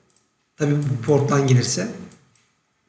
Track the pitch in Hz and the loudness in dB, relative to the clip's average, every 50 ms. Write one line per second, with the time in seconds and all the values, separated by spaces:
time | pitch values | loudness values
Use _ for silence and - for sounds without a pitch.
0 | _ _ _ _ _ _ _ _ _ _ _ - 156 143 147 147 143 131 120 113 | _ _ _ _ _ _ _ _ _ _ _ -4 -2 -2 0 -2 -2 -2 -4 -4
1 | - 156 147 135 131 147 147 139 139 131 127 120 - - - 175 196 240 - - | 0 2 2 2 2 2 0 0 2 4 4 4 2 0 -4 -4 -4 -6 -8 -14
2 | - - - _ _ _ _ _ _ _ _ _ _ _ _ _ _ | -18 -20 -20 _ _ _ _ _ _ _ _ _ _ _ _ _ _